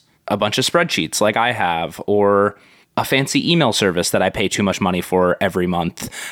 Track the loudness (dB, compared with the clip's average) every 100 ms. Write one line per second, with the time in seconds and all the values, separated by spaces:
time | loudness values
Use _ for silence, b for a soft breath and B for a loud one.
0 | _ _ -6 -2 0 0 0 0 0 -2
1 | -2 0 0 2 0 0 -2 -2 -4 -6
2 | -2 2 4 4 2 b b b b -6
3 | -2 0 0 0 2 2 2 2 2 2
4 | 0 0 0 0 -2 0 0 0 -2 -2
5 | 0 2 2 2 -2 0 -2 -2 -4 -6
6 | -12 B B